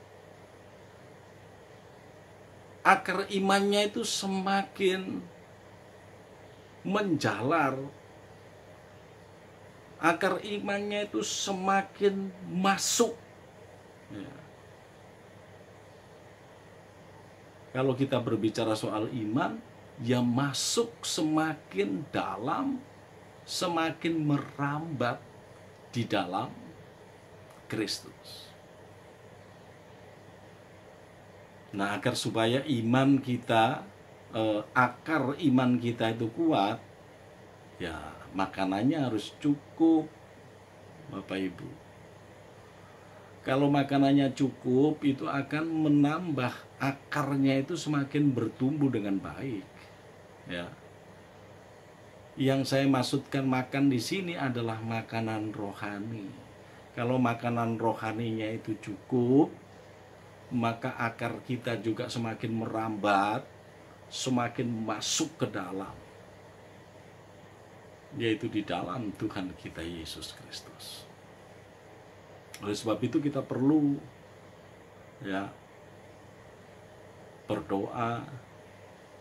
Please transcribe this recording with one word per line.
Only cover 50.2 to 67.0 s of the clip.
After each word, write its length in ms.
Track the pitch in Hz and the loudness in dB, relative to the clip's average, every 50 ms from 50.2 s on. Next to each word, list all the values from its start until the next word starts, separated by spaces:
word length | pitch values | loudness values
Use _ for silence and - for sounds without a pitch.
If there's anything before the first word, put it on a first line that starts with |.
| - - - - - - | -20 -20 -20 -20 -12 -8
Ya. 160 | 90 87 87 87 - - - - - - - - - - - - - - - - - - - - - - - - - - - - - - - - - | -8 -6 -6 -8 -12 -16 -20 -20 -20 -20 -20 -20 -20 -20 -20 -20 -20 -20 -20 -20 -20 -20 -20 -20 -20 -20 -20 -20 -20 -20 -20 -20 -20 -20 -20 -14 -4
Yang 400 | - 135 135 135 135 131 - 135 | 0 2 2 4 2 2 2 2
saya 160 | 135 139 139 | 2 4 4
maksudkan 560 | 135 127 120 - - 135 - - - 139 135 | 4 4 2 0 -2 -2 -2 -4 -4 -2 0
makan 480 | 131 127 127 127 - - 139 139 139 127 | 0 0 0 0 -2 0 2 4 4 4
di 80 | 117 | 2
sini 320 | 117 - 180 196 185 175 170 | 0 -2 -4 -4 -4 -4 -4
adalah 480 | 175 143 131 120 120 117 113 113 110 | -4 -4 -2 -2 -2 -2 -2 -4 -4
makanan 720 | 113 113 113 113 113 - - 113 113 110 110 107 107 107 104 | -4 -4 -4 -4 -4 -4 -4 -4 -2 -2 -4 -4 -4 -6 -6
rohani. 720 | 107 104 101 98 - 107 101 104 101 101 113 113 107 98 95 - - - - - - - - - - - - - - | -6 -6 -8 -8 -8 -8 -8 -8 -8 -8 -8 -8 -8 -10 -12 -14 -16 -18 -20 -20 -20 -20 -20 -20 -20 -20 -12 -6 -4
Kalau 240 | 120 120 127 127 | 0 0 2 4
makanan 560 | 123 117 117 117 - 120 120 117 117 113 113 110 | 4 2 2 0 -2 -2 0 0 0 0 0 0
rohaninya 720 | 113 113 107 - 113 110 107 110 120 113 110 110 107 107 | 0 0 0 0 -4 -4 -4 -2 -2 -2 -2 -4 -4 -4
itu 240 | 110 110 - 113 107 - | -6 -6 -6 -6 -6 -6
cukup, 720 | - 110 101 95 - - 131 123 120 120 131 139 170 - - - - - - - - - - - - - - - - - - - - - | -6 -10 -10 -12 -6 -2 0 2 4 6 6 6 6 4 2 -6 -18 -20 -20 -20 -20 -20 -20 -20 -20 -20 -20 -20 -20 -20 -20 -20 -12 -6
maka 480 | 127 120 117 117 113 - - 131 - - | -2 0 2 0 0 -2 -4 -6 -4 -2
akar 480 | 120 117 - - 117 113 110 104 - | -4 -4 -2 -4 -4 -6 -6 -6 -6
kita 320 | - 123 117 - 123 117 101 | -4 -6 -4 -2 -2 -4 -2
juga 320 | 98 113 107 110 123 117 | 0 -2 -2 -2 -4 -4
semakin 400 | - 123 117 113 110 - - 113 | -4 -4 -4 -4 -4 -4 -4 -2
merambat, 960 | 113 113 110 107 107 110 110 113 110 104 98 104 101 98 101 104 110 131 - - - - - - - - - - - - - - | -2 -2 -2 -2 -2 -2 -2 -2 -2 0 2 4 4 6 4 2 0 -2 -4 -8 -14 -20 -20 -20 -20 -20 -20 -20 -20 -20 -18 -14
semakin 560 | - - - 139 127 123 120 117 - - 123 | -10 -6 -2 0 2 2 2 0 -2 -4 -2
masuk 720 | 117 117 110 110 113 107 107 - - - - 160 147 - - | -2 -2 -4 -4 -4 -4 -4 -4 -2 -2 -2 -2 -2 -2 -4
ke 100 | 131 110 - | -4 -4 -2
dalam, 400 | 107 92 90 95 95 98 - - - - - - - - - - - - - - - - - - - - - - - | -6 -8 -6 -8 -8 -8 -10 -12 -16 -20 -20 -20 -20 -20 -20 -20 -20 -20 -20 -20 -20 -20 -20 -20 -20 -20 -20 -20 -20